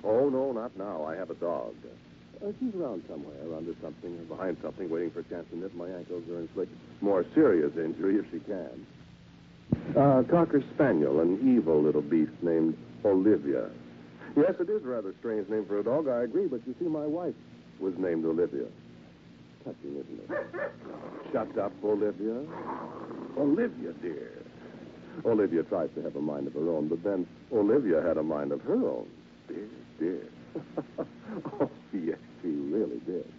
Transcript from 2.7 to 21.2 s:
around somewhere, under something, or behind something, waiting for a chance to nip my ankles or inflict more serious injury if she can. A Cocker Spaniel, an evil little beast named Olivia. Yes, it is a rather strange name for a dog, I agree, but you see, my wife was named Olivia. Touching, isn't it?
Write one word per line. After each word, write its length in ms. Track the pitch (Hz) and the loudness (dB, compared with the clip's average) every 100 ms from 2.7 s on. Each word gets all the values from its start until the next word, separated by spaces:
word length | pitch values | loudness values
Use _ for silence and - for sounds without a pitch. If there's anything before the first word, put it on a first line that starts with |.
around 300 | 190 147 90 - | -2 -4 -6 -8
somewhere, 280 | 80 73 71 78 80 | -12 -12 -10 -8 -6
under 180 | 85 80 | -8 -8
something, 360 | 85 78 87 85 | -10 -10 -10 -10
or 180 | 82 78 | -10 -6
behind 200 | 95 78 | -4 -4
something, 260 | 80 71 90 | -8 -8 -4
waiting 220 | 82 87 | -2 -2
for 100 | 85 | -6
a 40 | |
chance 220 | 82 87 85 | -8 -10 -8
to 80 | 85 | -8
nip 160 | 95 | -8
my 140 | 87 85 | -8 -8
ankles 360 | 90 80 87 82 | -10 -8 -8 -6
or 80 | 85 | -8
inflict 340 | 82 95 - - - - | -6 -4 -6 -8 -18 -2
more 240 | 101 95 - | 2 2 4
serious 420 | 151 147 87 73 78 | 6 8 8 4 0
injury 400 | 80 80 92 104 | -4 0 2 2
if 140 | - | 0
she 100 | 80 | -8
can. 460 | 73 95 73 64 - - - - - - - - - - - 147 | -6 -6 -6 -12 -16 -20 -20 -20 -20 -20 -20 -20 -2 -2 2 6
A 280 | 139 131 | 8 6
Cocker 380 | 123 170 165 143 123 | 6 4 6 4 2
Spaniel, 460 | - 139 85 69 73 | 2 4 6 4 4
an 360 | 82 98 131 120 | 4 4 6 6
evil 260 | 82 78 | 6 6
little 180 | 76 73 | 6 4
beast 300 | 73 82 76 - | 4 4 2 0
named 340 | 85 82 80 78 - - | 2 4 4 0 -10 0
Olivia. 640 | 107 95 98 92 71 64 52 - - - - - - 143 | 4 6 6 4 2 -2 -2 -10 -16 -18 -20 -18 -2 4
Yes, 180 | 170 180 | 4 2
it 120 | 175 | 0
is 140 | 214 | -2
a 40 | 135 | -2
rather 260 | 120 98 92 | -4 -6 -6
strange 300 | 117 107 95 | -4 -2 0
name 180 | 107 95 | -2 0
for 120 | 101 | -2
a 40 | |
dog, 240 | 104 143 147 | 2 0 2
I 140 | 120 | 0
agree, 240 | 120 151 190 | 0 0 0
but 140 | 123 123 | -2 -6
you 80 | 120 | -4
see, 80 | 175 | -2
my 200 | 156 147 | -2 -2
wife 280 | 160 170 - - - - - | -2 -4 -8 -14 -20 -20 -6
was 160 | 92 87 | -6 -2
named 260 | 92 80 | 0 0
Olivia. 420 | 80 80 78 69 57 - - - - - - - - - | 0 2 0 -2 -8 -10 -20 -20 -20 -20 -20 -20 -20 -16
Touching, 380 | - - 71 71 | -14 -12 -10 -10
isn't 280 | 65 60 50 | -10 -12 -6
it? 420 | - - 339 587 - - - - - | -6 -6 -6 -8 -8 -14 -12 -12 -12